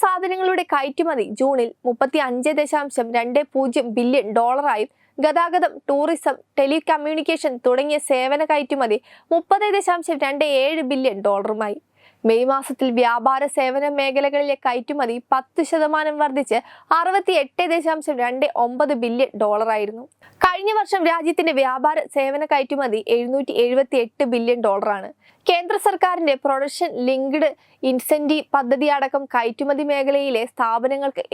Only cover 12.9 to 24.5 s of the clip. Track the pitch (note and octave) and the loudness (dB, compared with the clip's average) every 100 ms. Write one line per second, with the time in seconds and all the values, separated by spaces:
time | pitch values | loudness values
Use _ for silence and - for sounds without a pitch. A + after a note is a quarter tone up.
12.9 | A#3+ A#3+ A#3+ A#3 C4+ C#4 C#4+ C4 C4+ C#4+ | 2 2 2 2 2 0 0 0 0 -2
13.9 | C#4+ C4+ C4 C#4 C#4+ C#4+ C4+ C4+ B3 A#3+ | 0 0 0 0 0 -2 -2 -2 -4 -4
14.9 | D4 A#3+ A#3 - C4 C4 - D#4 E4 D4+ | -2 -2 -4 0 -2 0 -4 0 2 2
15.9 | D#4 D#4 D4+ D4 C4+ C4+ A3+ - - - | 2 0 0 0 0 0 -2 -4 -14 0
16.9 | D#4+ E4+ G4 F#4+ F4 C4+ - F4+ E4+ D#4+ | 0 2 0 2 0 0 -2 0 0 0
17.9 | D#4+ D4+ C4+ A#3+ B3+ C#4+ - A#3+ B3+ D4 | -2 -2 -2 -2 0 -2 0 -2 0 -2
18.9 | C4 A#3 A#3+ C4 G#3 G#3 G#3 A3+ G#3+ G#3 | 0 -2 0 -2 0 0 0 0 -2 -4
19.9 | A3 C4 _ - _ F#4 F4+ G4+ G#4+ G4+ | -8 -18 _ -20 _ -2 0 0 0 0
20.9 | G4 E4 E4 D#4 E4+ E4 C4+ C4 C4 D4+ | 0 2 2 0 0 2 2 0 0 0
21.9 | D#4 - C#4+ C4+ C#4+ D4+ C#4+ C#4 C#4 C4 | -2 -4 -2 -2 -2 0 0 0 -2 -2
22.9 | G#3+ G3+ A#3 A#3+ C4+ C4+ - A#3+ B3+ C4+ | -2 0 0 2 -2 0 0 2 2 2
23.9 | C4 A#3 - C4+ A#3+ A#3 | 0 -2 -2 0 0 0